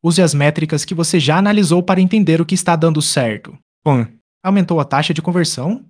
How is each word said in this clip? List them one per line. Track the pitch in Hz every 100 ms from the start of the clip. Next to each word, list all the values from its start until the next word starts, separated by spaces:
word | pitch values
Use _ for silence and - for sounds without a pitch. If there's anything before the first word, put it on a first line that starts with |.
Use | 165 165
as | 175
métricas | 143 147 151 156 151 -
que |
você | 170 165 180
já | 139 165
analisou | 202 208 180 175
para | 180 185
entender | 185 220 165 160
o | 160
que | 185
está | - 170
dando | 165 151
certo. | 147 - 117 107 - - _ _ -
Um, | 131 110 - _ _
aumentou | 185 196 180 165
a | 143
taxa | 139 151
de | 165
conversão? | 170 175 160 - 139 240 -